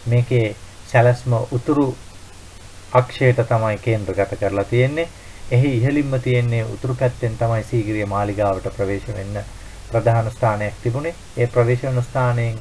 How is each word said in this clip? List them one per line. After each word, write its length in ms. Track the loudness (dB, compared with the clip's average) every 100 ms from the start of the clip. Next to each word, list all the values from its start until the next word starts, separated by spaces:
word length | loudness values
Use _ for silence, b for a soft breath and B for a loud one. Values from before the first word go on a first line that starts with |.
මේකේ 500 | 2 2 4 2 2 -4 -16 -18
සැලැස්ම 500 | 2 6 6 4 0 0 0
උතුරු 380 | -2 2 2 2 -2 -14 -18 -18 -18 -20 -20 -20 -20 2
අක්ෂයට 520 | 2 2 2 4 4 2
තමයි 300 | 2 2 0
කේන්ද්‍රගත 580 | 0 0 0 0 0 0
කරලා 260 | 0 0
තියෙන්නේ. 440 | 0 2 2 0 -4 B B B 0
එහි 280 | 4 4 2
ඉහළින්ම 440 | 2 2 0 0
තියෙන්නේ 440 | 2 2 2 0
උතුරු 300 | -2 -6 -6
පැත්තෙන් 420 | 0 0 0 -4 -2
තමයි 280 | 0 -2
සීගිරිය 420 | 0 -2 0 -2 -2
මාලිගාවට 640 | -2 -2 0 0 0 -4
ප්‍රවේශ 380 | -4 -2 -2 -4
වෙන්න 340 | -8 -6 -8 -8 B B B
ප්‍රධාන 460 | -4 0 2 2 0
ස්ථානයක් 440 | 0 0 0 -4 -4
තිබුණේ. 340 | -4 -2 -4 -8 -12
ඒ 140 | -2 0
ප්‍රවේශ 360 | 2 2 2
වෙන 200 | 0 -2
ස්ථානයෙන් 560 | -2 0 0 0 -2 -4